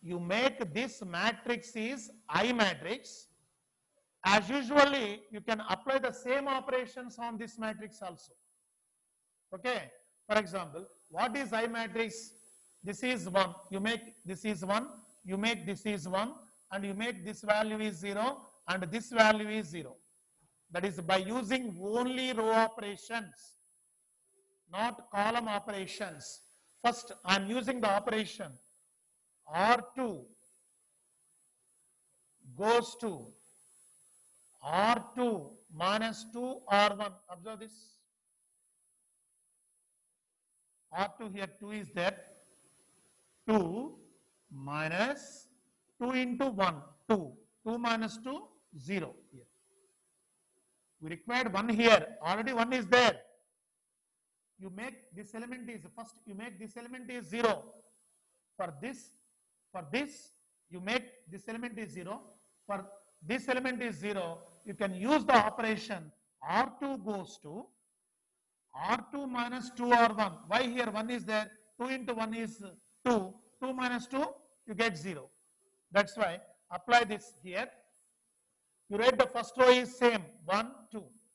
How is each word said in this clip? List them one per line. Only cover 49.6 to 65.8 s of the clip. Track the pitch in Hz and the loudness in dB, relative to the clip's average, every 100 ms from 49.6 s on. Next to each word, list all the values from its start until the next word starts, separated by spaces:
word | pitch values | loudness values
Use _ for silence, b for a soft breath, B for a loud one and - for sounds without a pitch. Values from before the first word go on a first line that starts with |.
| _ _ _ _ _ _ _ _ _ _ _ _ _ _ | _ _ _ _ _ _ _ _ _ _ _ _ _ _
We | 156 | -12
required | 170 - 240 233 | -12 -2 0 0
one | 190 220 | 0 0
here. | 220 233 208 151 - | 6 8 8 6 -6
Already | 156 196 226 | -2 0 0
one | 247 233 | 0 2
is | 254 196 | 0 6
there. | 247 240 175 - _ _ _ _ _ _ _ _ _ _ _ _ _ | 8 8 6 -6 _ _ _ _ _ _ _ _ _ _ _ _ _
You | 190 185 | -14 -10
make | 240 254 - 170 | -10 -12 -20 -18
this | 202 220 | -12 -12
element | 240 254 240 | -10 -10 -10
is, | 226 160 - | -12 -14 -16
first | 226 - - | -16 -18 -16
you | |
make | 196 233 190 | -12 -12 -12
this | 214 226 | -14 -14
element | 233 254 240 | -14 -14 -10
is | 247 170 | -12 -8
zero. | 214 233 185 - - - _ _ _ _ _ _ _ | 0 2 0 -6 -20 -20 _ _ _ _ _ _ _
For | 180 143 | -8 -6
this, | 170 277 - _ _ _ _ _ _ | -10 -10 -16 _ _ _ _ _ _
for | 185 156 | -12 -4
this, | 220 294 - - _ _ _ _ | -4 -4 -10 -20 _ _ _ _
you | 175 | -12
make | 185 247 247 - - | -4 -4 -4 -20 -18
this | 185 208 | -16 -10
element | 226 240 214 | -8 -8 -8
is | 214 | -10
zero. | 147 175 226 - - _ _ - | -10 -8 -10 -12 -20 _ _ -6
For | 196 196 - _ _ 156 | -6 -6 -16 _ _ -4
this | 247 - | -4 0
element | 254 254 247 | 0 0 -2
is | 240 165 | -4 -4
zero, | 196 202 175 165 - - - | -4 -4 -4 -8 -14 -20 -14
you | |
can | 196 202 185 | -4 -4 -2
use | 214 302 | 2 2
the | 214 247 | 8 6
operation | 214 - 220 220 | 6 0 -2 -2